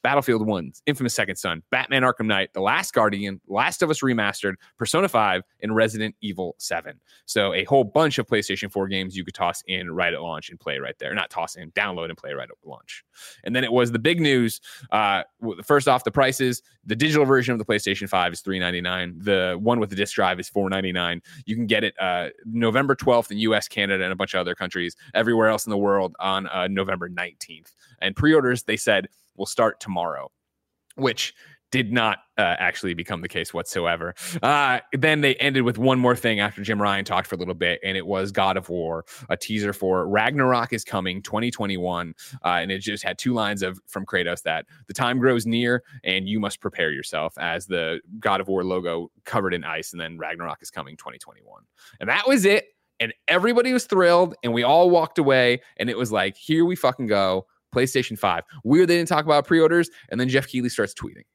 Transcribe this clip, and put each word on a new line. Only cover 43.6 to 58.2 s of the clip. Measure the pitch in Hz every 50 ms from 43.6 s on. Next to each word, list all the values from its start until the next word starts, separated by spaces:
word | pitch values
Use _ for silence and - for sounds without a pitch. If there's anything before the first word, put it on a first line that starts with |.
of, | 95 92 92 90 _
from | - - 98 98
Kratos | - - 90 87 85 87 - -
that, | 82 80 80 - _ - _ -
"The | - 101
time | - 131 120 123 131
grows | 120 131 127 120 104
near, | 113 113 117 120 120 123 120 - _ 139 127 -
and | - 95 95 95
you | 95 107 110
must | 104 101 - -
prepare | - 101 - - 85 80
yourself | 76 65 69 - - 80 78 82 -
as | - 80 85 85 87 90
the | 98 92 85 82 80 82 82 _ 85 95 110
God | 101 107 98 95
of | 95
War | 95 95 92 90
logo | 92 92 92 90 87 82 85 85 - _ _ _
covered | - - 113 98 92 90
in | 87 73
ice, | 80 80 80 80 -
and | - 85
then | 82 82 82
Ragnarok | 82 78 80 82 85 87 80 76 _ -
is | -
coming, | _ 90 73 67 76
twenty | - - - 60 60
twenty-one." | - - 52 50 52 50 50 - _ _ _ _ - - - -
And | 101 104
that | 135 196 208
was | 254 277 247 180
it, | 196 202 214 - _ _ _ _ _ _ _
and | 113 113 - _ _
everybody | - 160 180 185 226 240 240 240 254
was | 254 247 -
thrilled, | - 208 190 180 175 175 175 180 170 - _
and | - 120
we | 113 120 120
all | 123 147 165 180 180
walked | 175 170 160 160 - -
away, | 151 139 135 131 123 123 120 123 _ - _
and | - 98 123
it | 117
was | 104 127 110 107
like, | 101 92 101 98
"Here | - - - 156 160 170
we | 175 180
fucking | 160 - 131 127 - 127
go, | 110 104 101 98 95 92 95 95 _ _ _ _ _ -
PlayStation | 120 127 131 - 131 123 - 117
five." | -